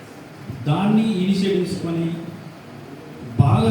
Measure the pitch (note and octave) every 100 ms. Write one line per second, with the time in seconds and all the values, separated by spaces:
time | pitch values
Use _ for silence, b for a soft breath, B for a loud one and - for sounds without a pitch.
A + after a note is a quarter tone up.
0 | - - - - - - D3 E3 G#3 A3
1 | A3 F#3 F#3 F#3+ F#3+ F#3 F3 - E3 E3
2 | E3 E3 - - - - - - - -
3 | - - - - - A3 A3+